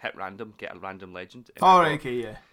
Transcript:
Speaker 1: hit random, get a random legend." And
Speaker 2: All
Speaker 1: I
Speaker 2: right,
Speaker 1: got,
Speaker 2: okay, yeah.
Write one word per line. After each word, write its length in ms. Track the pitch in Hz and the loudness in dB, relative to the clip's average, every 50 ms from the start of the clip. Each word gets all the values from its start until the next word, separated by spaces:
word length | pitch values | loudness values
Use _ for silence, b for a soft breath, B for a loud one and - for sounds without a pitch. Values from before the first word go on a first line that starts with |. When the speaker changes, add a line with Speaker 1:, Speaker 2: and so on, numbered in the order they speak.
Speaker 1:
hit 140 | - - - | -10 -8 -8
random, 380 | - 95 92 98 98 113 110 107 | -8 -10 -10 -10 -10 -14 -14 -12
get 180 | - 101 - - | -12 -12 -12 -12
a 20 | 87 | -10
random 340 | 95 95 95 92 98 92 90 | -12 -12 -12 -12 -14 -14 -14
legend." 380 | 90 90 90 - 123 120 - _ | -14 -14 -14 -16 -20 -20 -20 _
And 80 | - - | 2 6
Speaker 2:
All 140 | 185 185 180 | 8 8 8
Speaker 1:
I 20 | 170 | 6
Speaker 2:
right, 60 | 156 | 4
Speaker 1:
got, 180 | 143 147 - 131 | 2 -2 -4 -4
Speaker 2:
okay, 40 | 123 123 117 | -4 -4 -6
yeah. 140 | 107 107 107 b b | -6 -10 -14 b b